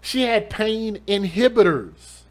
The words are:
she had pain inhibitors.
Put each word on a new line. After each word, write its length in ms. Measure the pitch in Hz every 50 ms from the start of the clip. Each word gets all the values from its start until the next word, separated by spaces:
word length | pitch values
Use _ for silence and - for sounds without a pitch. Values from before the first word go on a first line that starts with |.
she 220 | - - - 254 262
had 260 | 240 233 214 - -
pain 520 | - - 220 220 220 220 220 220 208 - -
inhibitors. 1160 | - 202 202 202 190 165 190 240 254 233 233 202 180 160 131 104 85 78 - - - - - - _